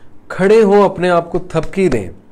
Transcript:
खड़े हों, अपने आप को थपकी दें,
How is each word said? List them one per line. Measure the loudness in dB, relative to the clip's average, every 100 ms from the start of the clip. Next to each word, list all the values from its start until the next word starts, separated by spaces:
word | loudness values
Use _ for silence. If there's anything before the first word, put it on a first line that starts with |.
| -18 -20 -14
खड़े | -4 2 4
हों, | 4 4
अपने | 2 0 0
आप | 0 0
को | -6
थपकी | -4 -6 -4 -2 0
दें, | -2 -6 -14 _